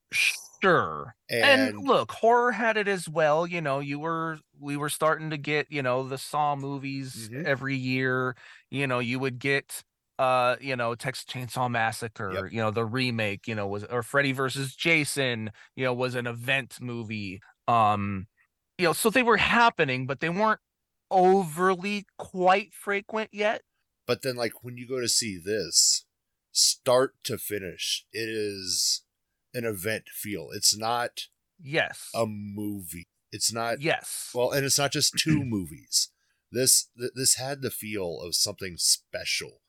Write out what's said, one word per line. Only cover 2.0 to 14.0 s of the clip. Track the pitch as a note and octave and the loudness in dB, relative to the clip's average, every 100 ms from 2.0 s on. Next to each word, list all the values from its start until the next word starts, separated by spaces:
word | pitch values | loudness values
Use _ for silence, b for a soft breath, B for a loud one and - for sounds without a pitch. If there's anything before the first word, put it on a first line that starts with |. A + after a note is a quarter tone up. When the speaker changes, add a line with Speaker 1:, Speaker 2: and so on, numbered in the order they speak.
| A2+ | 2
Speaker 1:
horror | - A3 A#3+ B3 | 2 4 6 4
had | G#3 A#3 G#3+ | 0 0 0
it | G3+ | 0
as | F#3+ E3 | -2 -2
well. | D#3 D#3 D3+ F3 | 2 4 4 2
You | F3 | -2
know, | D3+ C#3 | -2 -2
you | C#3+ C#3+ | -4 -6
were, | D#3+ E3 E3 D#3 _ C#3+ | -4 -4 -4 -8 _ _
we | C#3+ C#3+ | -6 -4
were | D3 | -2
starting | - D#3 D#3 D#3 | 2 2 2 -2
to | D3 | -4
get, | C#3+ D3+ C#3 | 0 -2 0
you | D3 | -2
know, | B2+ B2+ C3 | 0 0 -2
the | C3+ | -6
Saw | - D3 D3 C#3+ | -4 0 0 0
movies | C#3 C#3 C3+ C3+ C3 A2+ A2 | -4 -6 -6 -8 -10 -12 -12
Speaker 2:
Mm-hmm. | B2+ F3+ | -6 -2
Speaker 1:
every | C3 C3 C3+ | 0 0 -2
year. | B2+ C3 C3 B2+ B2+ B2 B B B | 0 0 2 0 0 -4 B B B
You | C3 C#3 | -4 0
know, | B2 | 0
you | A#2+ B2+ | 0 -2
would | C3+ B2 | -2 -2
get, | C#3 C#3 - - - _ _ - | 0 0 -2 -14 -16 _ _ 0
uh, | B2+ B2+ B2 A#2 | 2 4 4 0
you | C#3 B2+ | -2 -2
know, | A#2 A#2 | -2 -2
Texas | C3+ - - | -6 -8 -10
Chainsaw | B2+ A#2+ B2+ A#2 | -10 -6 -2 0
Massacre, | A#2+ A2+ G#2+ A#2 - G2+ F#2 F#2 | 2 0 -2 -8 -8 -6 -6 -4
Speaker 2:
Yep. | |
Speaker 1:
you | A2 | -2
know, | A2 | 0
the | A2 A2+ | 0 -2
remake, | B2 B2+ A2+ G#2+ G2+ - | 0 0 0 -2 -4 -6
you | A2 | -4
know, | G2+ | -4
was, | G2+ | -6
or | G#2 B2 | -4 -4